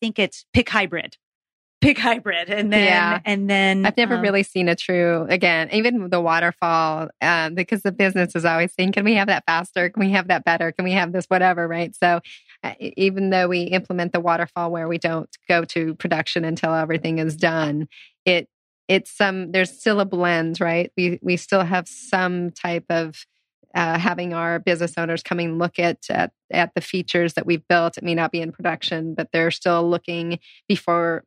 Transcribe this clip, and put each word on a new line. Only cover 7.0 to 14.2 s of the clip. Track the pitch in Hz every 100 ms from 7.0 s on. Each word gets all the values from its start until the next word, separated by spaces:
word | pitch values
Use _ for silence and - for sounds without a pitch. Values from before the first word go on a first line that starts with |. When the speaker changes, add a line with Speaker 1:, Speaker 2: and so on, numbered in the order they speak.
| 160 -
Speaker 2:
um, | 156 170 160
because | 170 175 202
the | 196
business | 185 196 185 175 170
is |
always | 165 165 170
saying, | - 185
"Can | 202 208
we | 214
have | 202
that | 170 -
faster? | 165 180 185 175
Can | -
we | 196
have | 196 180
that | 170 170
better? | 165 165
Can | 156
we | 185
have | 190 175
this | 180 -
whatever?" | 185 185 175 170
Right? | 165 170 -
So, | 175 170 - - _ -
uh, | - -
e-, | - -
even | 196 190 196
though | 185 180
we | 180
implement | 175 185 - 180 170
the |
waterfall | 175